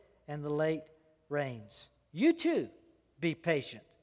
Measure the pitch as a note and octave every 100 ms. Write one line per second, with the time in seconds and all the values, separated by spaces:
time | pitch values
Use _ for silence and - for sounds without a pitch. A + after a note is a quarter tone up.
0 | - _ - D3 D3 D3 D#3 D#3 - -
1 | _ _ - C#3+ C#3 A#2 G2+ - - _
2 | _ D3+ D4 E4 E4 C#4 A#2+ - _ _
3 | _ - E3+ D3 E3+ D3+ - A2 - _